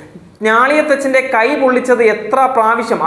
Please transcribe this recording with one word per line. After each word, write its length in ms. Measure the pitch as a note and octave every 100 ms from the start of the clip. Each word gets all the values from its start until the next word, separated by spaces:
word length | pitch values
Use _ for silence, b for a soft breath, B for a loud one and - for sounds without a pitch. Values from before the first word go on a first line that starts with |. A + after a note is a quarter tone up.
| B B - - G#3+
ഞാളിയത്തച്ഛൻ്റെ 720 | A3+ C4 D4+ D4+ C4+ C#4 C4 C4 A#3+
കൈ 140 | A#3 C#4+
പൊള്ളിച്ചത് 420 | C4 B3+ B3+ A#3+ A3+ G#3
എത്ര 240 | - - C4 C4
പ്രാവശ്യം 480 | A3 A#3 A3+ G3